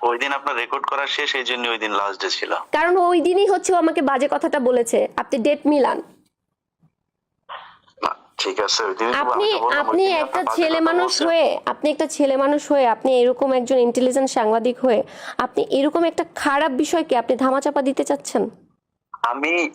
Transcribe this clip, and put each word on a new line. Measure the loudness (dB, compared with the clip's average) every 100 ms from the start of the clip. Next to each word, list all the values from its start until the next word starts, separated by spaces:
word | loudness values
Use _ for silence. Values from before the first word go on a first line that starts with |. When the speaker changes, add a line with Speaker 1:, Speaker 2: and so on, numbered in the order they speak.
Speaker 1:
ওই | -2 0
দিন | -2
আপনার | -4 -4
রেকর্ড | -4 -4 -4
করা | -4 -4 -4
শেষ, | -4 -4
এই | -4
জন্য | -4 -4 -2
ওই | -2
দিন | -2
লাস্ট | -2 -2 -4
ডে | -6
ছিল। | -4 -4 -6 -2
Speaker 2:
কারণ | 0 2 2
ওই | 4 2
দিনই | 2 2 2
হচ্ছে | 0 0
ও |
আমাকে | 2 2 0
বাজে | 0 0 0
কথাটা | 0 -2 0
বলেছে। | 2 2 2 0 0 -4
আপনি | -4 0
ডেট | 0 2
মিলান। | 2 2 2 0 -8 _ _ _ _ _ _ _ _ _ _ _ _ _ -20 -20 -20 -20 _ -8
Speaker 1:
না, | -6 -6 _ -8
ঠিক | -4 -2
আছে, | -2 0
ওই | -2
দিনই | -2 -2
তো | 0
Speaker 2:
আপনি, | 0
Speaker 1:
আমি | 0 0
তো | 0
বললাম, | 0 0
ওই | 0
Speaker 2:
আপনি | 0
Speaker 1:
দিনই | 2
Speaker 2:
একটা | 0
Speaker 1:
আপনার | -2 -4
বাজে | -2 0
Speaker 2:
ছেলে | 0
Speaker 1:
কথা | 2
Speaker 2:
মানুষ | 2 2
Speaker 1:
বলছেন। | 0 0 0
Speaker 2:
হয়ে, | 2 2 0
আপনি | -4 -2 -2
একটা | 0 -2
ছেলে | 0 2 2
মানুষ | 2 0 2
হয়ে, | 2 4
আপনি | 2 2 4
এরকম | 4 2 0
একজন | 0 2 2
ইন্টেলিজেন্ট | 2 2 2 2 0
সাংবাদিক | 0 0 2 0 0
হয়ে, | 2 2 -2 -10 -10 -6
আপনি | -4 -4 0
এরকম | 0 2 2
একটা | 0 -2 -6
খারাপ | -4 -2 0 0
বিষয়কে | 0 0 -2 0 0
আপনি | 0
ধামাচাপা | 0 0 0 0 0
দিতে | 0 0
চাচ্ছেন? | -2 -4 -2 -2 -2 -8 _ _ _ _ _ -4
Speaker 1:
আমি, | -4 -2 -2 0 -2